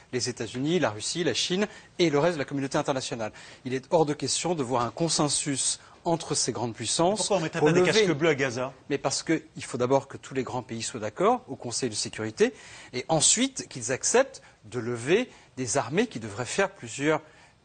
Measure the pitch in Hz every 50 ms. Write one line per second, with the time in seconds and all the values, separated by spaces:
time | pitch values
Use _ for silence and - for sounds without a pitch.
0 | - - - 123 110 123 117 - 120 104 107 123 135 151 175 180 143 113 104 107
1 | - - - 165 180 143 107 - - - - 196 208 196 - - - - _ -
2 | 175 165 143 143 151 175 175 147 131 - 147 139 135 135 - 156 143 - 139 131
3 | - - 135 117 110 107 - - - - - - - 127 127 131 135 - 180 165
4 | 160 147 147 - 143 127 - - - 165 180 156 131 113 131 120 120 117 - -
5 | 170 160 - - 156 143 - - - 151 139 127 - - - - - - - -
6 | - 180 165 160 - - 147 - - - 113 117 120 120 107 - 117 104 - -
7 | 165 180 214 214 - - 208 180 160 156 - 165 151 151 160 180 180 185 196 220
8 | 214 180 156 139 165 165 151 131 139 135 113 127 127 135 - - - - 147 139
9 | - 139 - - - - 160 151 - - - 156 - - - 120 127 123 135 135
10 | 131 - - - - - 139 131 120 - - 127 113 - 117 113 110 - - 117
11 | 104 107 - - 175 214 254 247 - - 135 - - 123 113 - 135 120 104 -
12 | - 117 - - 110 110 110 - 208 254 - - - - - - - - - 123
13 | - - 165 151 131 - - 220 254 269 - - - - - 131 110 113 131 -
14 | - - - 240 277 269 - - - - - _ - 107 107 123 110 117 123 113
15 | 117 139 180 226 254 - - - - _ - - 131 110 - 139 117 110 143 190
16 | 247 247 - 123 104 107 98 101 123 - - - 196 185 - - - 117 - 131
17 | 139 156 156 151 - - - - - - _ _